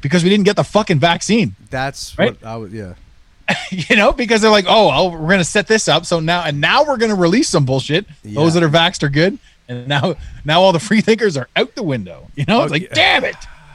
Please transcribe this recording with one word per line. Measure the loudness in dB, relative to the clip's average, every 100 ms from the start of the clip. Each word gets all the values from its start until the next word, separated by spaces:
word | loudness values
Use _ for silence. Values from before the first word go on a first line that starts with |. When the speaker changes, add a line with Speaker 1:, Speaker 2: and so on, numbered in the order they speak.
Speaker 1:
because | -2 0
we | 2
didn't | 2 2
get | 0
the |
fucking | 0 0 0 2
vaccine? | 2 0 0 0 0 -4 -10
Speaker 2:
That's | -8 -6 -8 -10 -2
Speaker 1:
Right? | -2 -2
Speaker 2:
what | -12
I | -14
would, | -12
yeah. | -12 -14 -16 -20 -20 _ _
Speaker 1:
<laughs> | -8 -8 -8
You | -8 -2 2
know, | 2
because | 0 0 2
they're | 4
like, | 4 4
"Oh, | 4 4
well, | 2 0
we're | -2 0
gonna | 2
set | 2 -2 0
this | 0 2
up, | 0 0
so | -2
now, | 0 -2
and | -2 -2
now | 2 2 0
we're | 0
gonna | 0 2 2
release | 2 2
some | 0 0
bullshit. | -2 -2 -4 -4 -14
Those | -8 0 2 2
Speaker 2:
Yeah. |
Speaker 1:
that |
are | 2
vaxxed | 2 2 0
are | -2
good, | 0 0 -2 _ _ -14
and | -10 -4
now, | -2 -2 -6 -12 -10 -2
now | 2
all | 4
the | 2
free | 0 0
thinkers | 2 2 0 -2
are | -4 -4
out | -4 -4
the |
window." | -6 -6 -8 -16 -14 -6
You | 0
know, | 0
it's | 0
Speaker 2:
Okay. | -4 -4
Speaker 1:
like, |
"Damn | 0 0 0 -4
it, | -10 -18 -20 -20